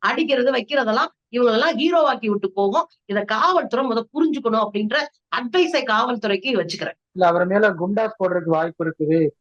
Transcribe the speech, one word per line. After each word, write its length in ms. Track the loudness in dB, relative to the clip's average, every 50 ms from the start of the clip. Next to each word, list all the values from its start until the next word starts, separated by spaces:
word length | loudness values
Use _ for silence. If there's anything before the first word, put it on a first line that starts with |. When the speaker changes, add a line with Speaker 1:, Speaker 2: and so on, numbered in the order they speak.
| -2 -2
Speaker 1:
அடிக்கிறது 420 | -2 -2 0 0 0 0 2 2 0
வைக்கிறதெல்லாம் 560 | 0 -2 -2 -2 -2 0 2 0 0 0 -2 _ _ _ _ -2
இவங்களெல்லாம் 420 | 2 2 4 4 4 2 2 0 0
ஹீரோவாக்கி 480 | 0 2 4 4 4 4 2 0 -2 -2
விட்டு 180 | -2 -2 -2 -4 -2
போகும். 300 | 0 0 2 2 0 -2 -2 _ _ _ _
இதை 100 | -4 -4 -2 -2 -2
காவல்துறை 480 | 0 2 2 2 2 0 0 -2 -2 -2 0
முத 100 | -2 -4 -4 _ _
புரிஞ்சுக்கணும் 500 | 0 0 0 0 0 -2 0 0 0 0
அப்படின்ற 320 | -2 -2 -4 -4 -2 -2 -2 -4 -4 _ _ _ _ -8 -6
அட்வைஸை 440 | -6 -2 0 2 2 2 0 -2 0 0 0
காவல்துறைக்கு 580 | 0 0 0 -2 -4 -2 -2 -2 -2 -2 -2 -2 -2
வச்சுக்கிறேன். 360 | -2 -4 -6 -8 -8 -10 -10 _ _ _ _
Speaker 2:
இல்ல, 100 | 2 2 2
அவர் 140 | 4 2 0 0 2
மேல 180 | 2 2 2 2 0
குண்டாஸ் 380 | -4 -4 -2 -2 -2 -2 -4 _
போடுறதுக்கு 380 | -2 -2 -2 -2 0 0 0
வாய்ப்பு 280 | 0 0 -2 -4 _ -6
இருக்குது 340 | -6 -4 _ -2 0 2 2 2 0 -2 _